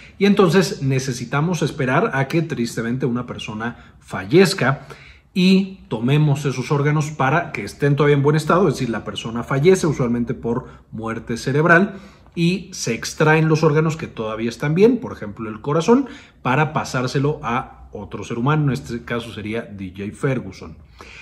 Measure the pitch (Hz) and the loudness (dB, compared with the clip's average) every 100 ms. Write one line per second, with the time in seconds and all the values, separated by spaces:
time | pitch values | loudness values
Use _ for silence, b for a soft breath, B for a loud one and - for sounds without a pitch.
0 | B B 196 202 185 185 170 - 135 131 | B B 2 4 4 4 2 -2 -2 -2
1 | 131 117 117 143 165 170 151 - 127 143 | -2 -6 -4 -2 -2 -2 -4 -2 0 0
2 | 226 135 - 165 156 117 117 - 117 127 | 0 -2 0 -2 -2 -4 -4 -4 -4 -2
3 | 135 120 120 107 - 107 117 - - - | -2 -2 -6 -10 -10 -8 -8 -10 -20 -20
4 | - 95 95 160 185 - 135 139 B B | -12 -10 2 6 6 4 -2 -2 B B
5 | B B B 190 180 190 196 - - 110 | B B B 2 4 4 2 -8 -10 -4
6 | 123 151 151 135 143 123 120 143 143 151 | 2 2 4 2 -2 -4 -2 0 2 0
7 | 147 - 131 151 - - 98 - 143 143 | -2 0 0 0 -2 -8 -10 -2 0 4
8 | 147 143 139 156 151 170 180 117 123 110 | 4 4 4 2 2 4 4 2 -2 -4
9 | 107 92 117 117 - 139 165 185 175 131 | -6 -10 -8 -8 -4 2 6 6 4 0
10 | 120 120 117 110 113 123 - B - 107 | 0 0 -2 -4 -4 -4 -6 B -16 -10
11 | 110 113 110 117 - 143 165 170 202 B | -8 -8 -6 -4 0 2 6 6 4 B
12 | B B B 175 170 185 - - - 110 | B B B 0 0 0 -6 -8 -6 -6
13 | - - 156 160 160 147 156 147 160 147 | -6 0 4 4 4 4 4 4 0 -2
14 | 107 - 110 110 113 - 147 165 220 - | -8 -8 -8 -4 -6 -4 -2 4 4 4
15 | 107 95 104 101 107 104 143 156 165 247 | -4 -10 -12 -10 -10 -8 -2 0 4 2
16 | 269 B B B 127 135 156 - 107 127 | 2 B B B -2 0 0 -2 -4 -4
17 | 127 143 143 151 117 123 - - - 107 | -2 -2 -2 -2 -4 -4 -6 -16 -16 -16
18 | 98 - - 117 127 156 143 120 - 117 | -12 -12 -8 -2 0 2 2 -2 -6 -10
19 | - 120 113 107 104 113 113 101 95 92 | -6 -6 -6 -10 -6 -8 -8 -12 -12 -10
20 | 101 - 143 123 95 - - - - B | -10 -4 -4 -4 -6 -14 -18 -20 -20 B
21 | B B | B B